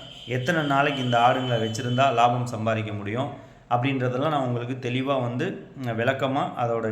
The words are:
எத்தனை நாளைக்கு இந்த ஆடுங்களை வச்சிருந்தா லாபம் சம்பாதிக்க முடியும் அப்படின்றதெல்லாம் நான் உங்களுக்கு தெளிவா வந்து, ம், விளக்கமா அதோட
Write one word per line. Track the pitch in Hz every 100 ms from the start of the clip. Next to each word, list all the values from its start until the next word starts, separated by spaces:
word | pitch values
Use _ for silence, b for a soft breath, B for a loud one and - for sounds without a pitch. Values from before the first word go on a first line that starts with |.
| - - - 123
எத்தனை | 131 165 143
நாளைக்கு | 139 147 131
இந்த | 123 120 123
ஆடுங்களை | 131 127 117 110
வச்சிருந்தா | 110 123 123 139 117
லாபம் | 120 123 120 107
சம்பாதிக்க | 110 110 110
முடியும் | 104 101 117 143 - B B B
அப்படின்றதெல்லாம் | 120 135 131 123 123 156 143
நான் | 127
உங்களுக்கு | 120 120 127 120
தெளிவா | 127 131 135 120
வந்து, | 123 180 - - 139
ம், | 123 110
விளக்கமா | 120 135 135 139 175 135
அதோட | 120 117 110